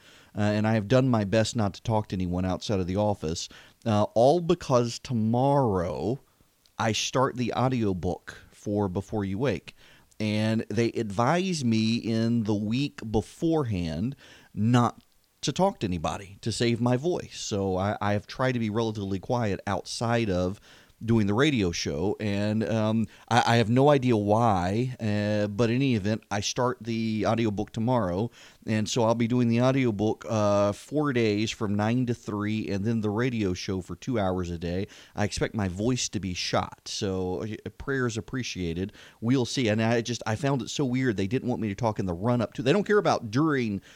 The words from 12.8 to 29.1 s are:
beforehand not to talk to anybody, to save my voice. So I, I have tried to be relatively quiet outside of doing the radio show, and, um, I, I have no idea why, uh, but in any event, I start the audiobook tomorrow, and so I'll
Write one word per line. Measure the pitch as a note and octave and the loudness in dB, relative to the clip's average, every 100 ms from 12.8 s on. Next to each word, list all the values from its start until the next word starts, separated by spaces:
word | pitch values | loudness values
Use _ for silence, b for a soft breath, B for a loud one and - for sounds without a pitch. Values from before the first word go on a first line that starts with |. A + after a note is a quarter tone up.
| C#3+ - A2 | -2 -6 -4
beforehand | G#2+ - - E3+ D#3+ A#2+ F#2+ E2+ D#2 A#2 - B B B | -2 -2 -4 0 0 0 -2 -2 -4 -4 -6 B B B
not | - G#2+ B2 A#2+ - _ _ _ _ | -2 2 4 4 -2 _ _ _ _
to | - | -6
talk | C#3 F#3+ - | 0 0 0
to | G2+ | -2
anybody, | F2+ D#2 F2+ G2 G2+ | -2 -2 -6 -10 -10
to | A#2 | -6
save | G#2 A#2+ A2+ | 0 0 2
my | A#2+ B2 | 2 2
voice. | D#3+ - - - | 0 -2 -6 -10
So | - G2+ G2 F2+ | -6 -2 0 0
I, | G2 G#2 | 0 -2
I | G#2 | -2
have | G#2 - | -2 -4
tried | - C3 | -2 -2
to | B2 | 0
be | A2 | -2
relatively | G#2+ A2+ G#2+ G2 F#2+ | 0 -2 -2 -4 -4
quiet | - A#2+ A2 F#2 | -2 -2 -2 -2
outside | - F#2+ - - A#2 A#2+ A2 | -4 -4 -6 -4 0 0 0
of | F2+ F2+ G2 b b b b | 0 0 -4 b b b b
doing | A2 A2+ G2+ | 0 2 2
the | |
radio | G#2 D#3 C3 F#2 | 2 2 2 0
show, | E2+ F#2+ D2 F#2+ - | 0 -4 -2 -2 -2
and, | G#2+ G2+ G#2 G#2+ F2+ | -2 -2 0 0 0
um, | A2 G#2+ A2+ G#2+ B B | 0 0 0 -2 B B
I, | A#2 - | 0 4
I | A#2 | 2
have | G#2+ | 4
no | A#2+ C#3+ | 4 6
idea | C#3+ B2 A2 | 4 4 2
why, | G2+ G#2+ A#2+ F#2+ F2+ G#2+ B2+ B2 | 4 4 4 2 0 -2 -2 -4
uh, | G#2+ G#2 G#2 G#2+ G#2 | -4 -2 0 0 -2
but | G2+ A#2 | 0 0
in | A#2+ | 2
any | C#3 | 2
event, | A2+ G2 G#2+ - | 2 0 -2 -4
I | G2+ | -4
start | - - B2 B2 | -4 0 -2 -2
the | A2+ A2+ A2+ A2 A2 | -4 -2 -2 0 0
audiobook | A2+ A2+ G2 G#2 | 2 0 0 -4
tomorrow, | A#2 A2+ B2+ F#2 F2 A#2 B B B - | -2 0 0 0 -2 -4 B B B -4
and | A2 G#2 | -2 0
so | B2+ | 2
I'll | A2 | 2